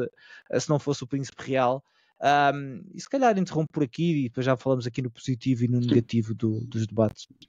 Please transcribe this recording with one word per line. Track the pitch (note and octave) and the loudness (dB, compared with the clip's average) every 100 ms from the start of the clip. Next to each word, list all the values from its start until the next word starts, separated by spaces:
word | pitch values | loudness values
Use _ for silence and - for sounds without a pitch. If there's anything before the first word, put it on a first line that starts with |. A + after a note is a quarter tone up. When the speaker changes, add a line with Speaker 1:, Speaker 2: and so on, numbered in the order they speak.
| A#2+ _ - - - | -6 _ -20 -20 -6
Speaker 1:
ah, | - | -4
se | - | 0
não | D3 | 0
fosse | - C#3 | 0 -4
o | B2 | -4
Príncipe | C#3 C3 - | -6 -6 -10
Real. | B2+ C3 B2 C3+ _ _ _ - | -4 0 2 0 _ _ _ -2
Ahm, | C#3 C#3+ C#3+ C#3+ C#3 B2 - | 2 4 4 2 -6 -12 -14
e | - | -16
se | - | -4
calhar | C#4 B3 G3 | 2 2 2
interrompo | F3 D3+ D#3 | 0 -2 -2
por | D#3 | -2
aqui | C#3 - E3+ D3 | -2 0 0 0
e | A#2+ | -2
depois | C3 B2+ | -2 0
já | C3 | 0
falamos | C3+ B2+ A#2 | 0 0 -2
aqui | C3+ | -6
no | B2+ | -6
positivo | - - A#2+ C3 A#2+ | -8 -6 -2 0 0
e | A#2+ | 2
no | B2 | 2
Speaker 2:
Sim. | A#2+ | 4
Speaker 1:
negativo | A#2 - A#2 A2 | 2 2 -2 -2
do, | A2 A2 A2 A#2 | -2 -2 -2 -6
dos | A2+ G#2+ | -6 -4
debates. | G#2 G#2+ - - - | 2 0 0 -20 -20